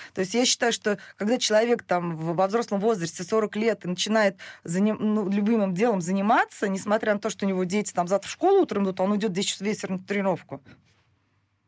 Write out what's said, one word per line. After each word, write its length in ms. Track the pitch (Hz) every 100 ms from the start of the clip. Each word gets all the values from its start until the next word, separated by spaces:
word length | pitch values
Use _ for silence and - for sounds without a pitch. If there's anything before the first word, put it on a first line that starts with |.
| -
То 80 | -
есть 120 | 185
я 120 | 233 247
считаю, 260 | - 240
что 260 | 226 214 202 - -
когда 200 | 208 247
человек 460 | - 214 240 233
там 320 | - 175 175 160
в-, 200 | 160 165
во 120 | 190
взрослом 320 | 226 233 202
возрасте, 440 | 214 214 165 -
сорок 320 | 185 220 208 208
лет, 280 | 226 202 180
и 40 |
начинает 480 | 180 - 220 202 190 - -
заним-, 340 | - 175 214 214
ну, 300 | 214 214 190
любимым 440 | 202 202 233 196
делом 260 | 175 240 196
заниматься, 680 | 170 196 202 269 440 - 202
несмотря 440 | 190 208 220 220
на 60 | 202
то, 100 | 220
что 160 | - 196
у 40 |
него 160 | 185 180
дети 260 | 208 196
там 160 | - 175
завтра 220 | 190 -
в 20 |
школу 300 | - 359 392
утром 220 | 330 208
идут, 160 | 190 190
а 40 |
он 140 | 190 208
идет 140 | 220
в 20 |
десять 160 | 175 196
часов 180 | - 196
вечера 260 | 196 190
на 60 | 185
тренировку. 640 | 185 202 196 160 - 135 - - _ _ _ _ _ _ _ _